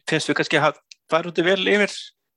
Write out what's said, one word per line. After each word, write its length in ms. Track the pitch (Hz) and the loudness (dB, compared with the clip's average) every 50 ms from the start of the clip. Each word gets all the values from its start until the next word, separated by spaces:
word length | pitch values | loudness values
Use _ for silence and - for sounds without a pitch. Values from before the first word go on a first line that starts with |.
| _ - | _ -4
finnst 220 | 160 151 - - | -2 -2 0 -2
við 60 | 143 - | -2 -2
kannski 180 | 151 - - 147 | -2 0 0 0
að 220 | 147 151 - - _ _ - - _ - | 2 0 -2 -4 _ _ -20 -20 _ -2
fara 200 | - 160 170 175 | -2 -2 -2 -2
út 80 | 160 - | -2 0
í 60 | 165 | 2
vel 140 | 175 196 185 | 2 2 2
yfir. 320 | 185 - 196 208 202 190 - - - - - _ _ _ _ | 2 2 2 2 0 -2 -4 -8 -16 -18 -20 _ _ _ _